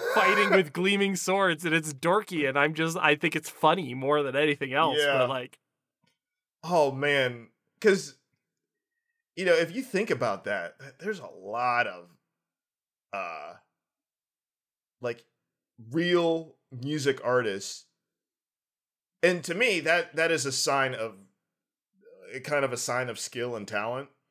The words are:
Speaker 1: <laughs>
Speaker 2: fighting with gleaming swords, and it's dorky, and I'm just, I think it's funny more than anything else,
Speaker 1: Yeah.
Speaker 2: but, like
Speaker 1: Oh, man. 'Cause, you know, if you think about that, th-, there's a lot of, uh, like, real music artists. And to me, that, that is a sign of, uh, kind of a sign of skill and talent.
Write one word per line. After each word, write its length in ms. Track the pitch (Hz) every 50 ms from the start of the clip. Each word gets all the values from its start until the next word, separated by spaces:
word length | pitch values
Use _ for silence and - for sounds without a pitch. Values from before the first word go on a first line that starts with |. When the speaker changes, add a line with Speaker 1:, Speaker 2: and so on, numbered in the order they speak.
| -
Speaker 1:
<laughs> 100 | - -
Speaker 2:
fighting 360 | 226 190 190 202 202 208 196
with 200 | - 190 185 147
gleaming 440 | - - 180 196 202 202 202 196 196 175
swords, 460 | - - 190 196 196 185 165 143 175
and 80 | 165 156
it's 180 | 165 156 156 143
dorky, 540 | 131 - 165 185 214 208 - 190 156 143 135
and 100 | 131 143
I'm 160 | 143 156 160
just, 200 | 156 165 165 165 185
I 180 | 180 151 151
think 200 | 147 - 165 -
it's 140 | 147 - -
funny 440 | - - - 156 165 190 170 127 123
more 300 | 131 131 139 147 147 143
than 100 | 135 123
anything 400 | 139 151 156 143 135 143 131 127
else, 260 | 143 160 165 170 151
Speaker 1:
Yeah. 160 | 147 143 139 131
Speaker 2:
but, 120 | 127 123
like 300 | 135 127 127 131 - - _ _ _ _ _ _ _ _ _ _ _ _ _ _ _ _ _ _ _ _ -
Speaker 1:
Oh, 280 | 160 180 165 147 139 131
man. 560 | 131 143 147 143 139 131 123 120 117 117 - _ _ _ _ _ _
'Cause, 340 | - 214 190 190 - - - _ _ _ _ _ _ _ _ _ _ _ _ _ _ _ _ _ _ _ _ _ _ _ _
you 80 | 160 190
know, 100 | 180 165
if 220 | 165 170 156 170
you 60 | 254
think 280 | 262 - - 190 214 -
about 360 | 165 123 127 113 98 92 -
that, 340 | 101 104 95 85 85 - -
th-, 140 | 135 143 - -
there's 180 | 165 208 214 175
a 80 | 123 87
lot 600 | - 92 92 101 107 117 123 123 120 120 120 104
of, 200 | 92 90 87 87 82 _ _ _ _ _ _ _ _ _ _ _ _ _ _ _ _ _ _ _
uh, 440 | - 98 92 87 80 76 73 82 90 - _ _ _ _ _ _ _ _ _ _ _ _ _ _ _ _ _ _ _ _ _ _ _ _ _ _ _ _
like, 240 | 123 120 117 - _ _ _ _ _ _ _ _ _ _ _ - 113 113
real 640 | 123 165 175 175 175 175 170 165 165 165 160 156 - _ _ _
music 480 | 131 120 120 143 151 151 131 143 131 - -
artists. 600 | 120 123 127 120 107 95 101 - - - - - _ _ _ _ _ _ _ _ _ _ _ _ _ _ _ _ _ _ _ _ _ _ _ _ _ _ _
And 220 | - 180 180 175 135
to 100 | - 165
me, 260 | 190 247 240 196 165
that, 340 | 143 160 170 175 165 - -
that 160 | 160 160 165
is 140 | 165 151 127
a 60 | 139
sign 420 | 127 - - 151 139 139 135 131 123
of, 200 | 110 113 113 104 98 98 _ _ _ _ _ _ _ _ _ _ _ _ _ _ _ _ - - - - 95 110
uh, 60 | 131
kind 240 | 127 143 147 143 139
of 80 | 131
a 60 | 123 117
sign 320 | - - 120 123 127 123
of 100 | 113 -
skill 360 | - - - 123 117 123 120
and 120 | 110 101 98
talent. 420 | 110 104 104 113 123 131 143 139 _ _ _ _